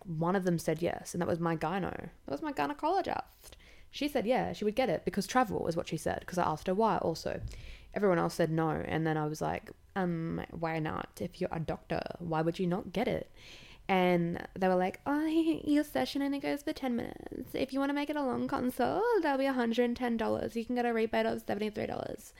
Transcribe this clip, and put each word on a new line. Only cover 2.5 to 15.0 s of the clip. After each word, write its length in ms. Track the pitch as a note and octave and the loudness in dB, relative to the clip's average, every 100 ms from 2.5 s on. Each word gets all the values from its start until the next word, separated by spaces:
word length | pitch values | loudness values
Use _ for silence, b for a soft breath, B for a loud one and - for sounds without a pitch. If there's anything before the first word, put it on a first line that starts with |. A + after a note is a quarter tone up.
gynecologist. 1000 | C#4+ C#4+ C#4+ D4+ F#4+ D#4+ - - - - - B B B | -2 -2 0 0 0 0 -4 -6 -16 -20 -20 B B B
She 160 | - D4 | -4 -2
said, 180 | C#4 G#3 | 0 2
yeah, 260 | B3 F3 | 2 2
she 140 | F3 G#3 | 0 0
would 100 | G#3 | 2
get 140 | B3+ | 2
it 160 | E3 - | 0 0
because 220 | F#3+ F#3+ | -2 0
travel 400 | F#3+ - - - | 2 2 0 0
is 80 | E3 | -2
what 120 | - | -2
she 80 | D#3+ | -4
said, 300 | - - - | -2 -4 -2
'cause 140 | F3 | 0
I 40 | |
asked 220 | - D#3 - | 0 0 0
her 80 | |
why 240 | F#3 A3 F3 | 2 4 2
also. 420 | - D#3+ - - - B B B B | 0 -2 -4 -4 -6 B B B B
Everyone 240 | - G3+ E3+ | 2 4 6
else 160 | E3+ | 4
said 160 | - E3 | 2 2
no, 220 | D#3+ D#3+ | 2 2
and 340 | D#3 - D#3+ D#3+ | 0 -2 0 0
then 100 | D#3 | 0
I 120 | D3+ | 0
was 140 | D#3 | -2
like, 280 | D#3 - - - - - | -2 -2 -6 -16 -8 -2
"Um, 480 | F3+ E3 E3 E3+ - | -2 0 -2 -4 -6
why 300 | - E3 D#3+ | -4 -2 -2
not? 420 | D#3 - - - | -2 -4 -6 -6
If 180 | F3 - | -8 -4
you're 120 | F3+ | -4
a 80 | D#3+ | -2
doctor, 420 | D#3 D#3 - D#3+ - - | -4 -6 -4 -4 -4 -6
why 240 | E3+ D#3 | -4 0
would 160 | E3 E3 | 0 0
you 80 | F3 | 0
not 260 | F3+ - | 0 -2
get 160 | F3+ F3 | -2 0
it?" 240 | - - B B B B B - | -2 -6 B B B B B 2
And 600 | F#3+ F3+ F3 E3+ F3 - - | 4 6 4 2 -2 -8 0
they 120 | F#3+ | 4
were 80 | F#3 | 4
like, 260 | F#3 - | 2 -2